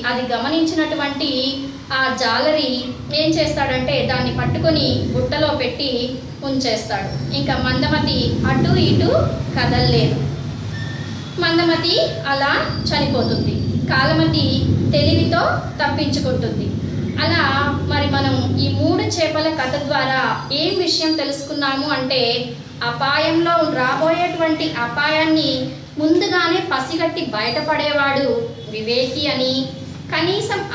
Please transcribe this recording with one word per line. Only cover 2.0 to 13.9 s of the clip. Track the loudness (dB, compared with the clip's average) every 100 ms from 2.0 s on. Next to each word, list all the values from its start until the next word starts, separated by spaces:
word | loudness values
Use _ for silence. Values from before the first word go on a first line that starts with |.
| 0 0
జాలరి | 0 2 2 2 0 -2 -6 -8 -4 0
ఏం | 2 2
చేస్తాడంటే | 2 0 0 0 0 0 0
దాన్ని | 0 0 0
పట్టుకొని | 0 2 2 2 2 0 0
బుట్టలో | 0 0 0 0 0
పెట్టి | -2 -2 -2 -2 -4 -6 -10 -8 -4
ఉంచేస్తాడు. | -2 0 -2 -2 -4 -4 -4 -4 -2
ఇంకా | -2 0 0
మందమతి | 0 0 0 0 0 0 0 2
అటు | 2 4 4 4
ఇటు | 4 4 4 2 -2 -4 0
కదలలేదు. | 2 2 4 4 4 2 -2 -4 -6 -8 -8 -6 -6 -6 -8 -8 -8 -2
మందమతి | 2 4 4 2 2 2 2 -2 -2
అలా | 0 2 0 0 -2 0
చనిపోతుంది. | 0 2 2 2 0 0 0 -2 0 0